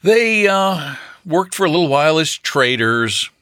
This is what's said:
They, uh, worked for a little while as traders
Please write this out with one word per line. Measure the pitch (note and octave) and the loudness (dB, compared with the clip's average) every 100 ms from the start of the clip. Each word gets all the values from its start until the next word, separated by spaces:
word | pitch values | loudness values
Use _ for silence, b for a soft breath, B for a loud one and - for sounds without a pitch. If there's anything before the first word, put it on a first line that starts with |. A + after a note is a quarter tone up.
They, | E3+ A3+ A#3 A3 G3+ | 4 2 2 2 2
uh, | G3 F#3+ F#3 C#3+ C3+ B B - | 2 0 -2 -6 -14 B B -4
worked | D#3+ F#3 - | -2 -2 -2
for | F#3+ | 0
a | |
little | D#3 E3 | 0 2
while | C#3 D3+ D#3+ | 2 2 2
as | D#3 - | 0 -4
traders | - C#3+ B2+ B2 A2+ A#2 A2+ G2 - _ | -6 0 0 2 0 0 -2 -4 -8 _